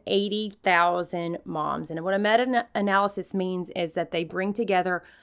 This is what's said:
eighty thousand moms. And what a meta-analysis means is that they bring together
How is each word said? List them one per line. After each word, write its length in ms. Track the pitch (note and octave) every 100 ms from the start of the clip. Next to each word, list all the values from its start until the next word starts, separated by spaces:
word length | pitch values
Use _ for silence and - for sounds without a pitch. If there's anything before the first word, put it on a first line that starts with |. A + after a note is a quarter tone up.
| -
eighty 500 | G3 G3+ G#3 G#3+ -
thousand 760 | F#3+ F3 F3 F3 E3+ F3 E3+ E3+ F3+
moms. 460 | D#3+ D3+ E3 D#3+
And 120 | E3
what 120 | F3 G3
a 40 |
meta-analysis 1160 | G#3 A3+ B3+ B3 A#3+ - G3+ G3 G3+ G3+ F#3
means 360 | G3 F#3 F3+ F3
is 240 | - E3+
that 180 | F3 E3
they 120 | E3+ E3
bring 280 | F3+ G3
together 500 | G#3 G#3 F#3 F#3 F3 - -